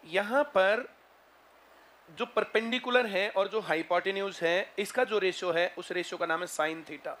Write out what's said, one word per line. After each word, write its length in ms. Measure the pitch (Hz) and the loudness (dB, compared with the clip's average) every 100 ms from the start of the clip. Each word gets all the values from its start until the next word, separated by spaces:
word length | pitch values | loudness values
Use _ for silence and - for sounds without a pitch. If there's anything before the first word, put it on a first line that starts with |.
यहां 380 | 160 180 208 262 | 0 -2 2 0
पर 520 | 294 190 190 220 269 - _ - _ _ _ - - - - - - | 2 4 4 2 -2 -16 _ -20 _ _ _ -20 -20 -20 -20 -20 -20
जो 160 | 151 | -8
perpendicular 800 | 240 - 202 214 226 247 247 247 | 0 0 2 0 0 -2 4 4
है 240 | 226 190 202 | 4 0 0
और 180 | 196 196 | 0 0
जो 120 | 214 | -2
hypotenuse 800 | 160 160 160 175 185 196 196 180 | 0 -2 2 0 0 -2 -4 -2
है, 300 | 165 180 - - | 0 2 0 -6
इसका 240 | 202 - | -4 0
जो 160 | 247 214 | 2 2
रेशियो 320 | 185 175 180 | 0 0 -2
है, 220 | 165 175 - | 0 0 -4
उस 140 | - | -6
रेशियो 260 | 180 170 175 | -4 -4 -4
का 80 | |
नाम 160 | 170 160 | -2 -2
है 60 | 175 | -2
sine 360 | - 156 165 156 | -2 -2 -2 -10
theta। 240 | 147 151 127 | -12 -10 -12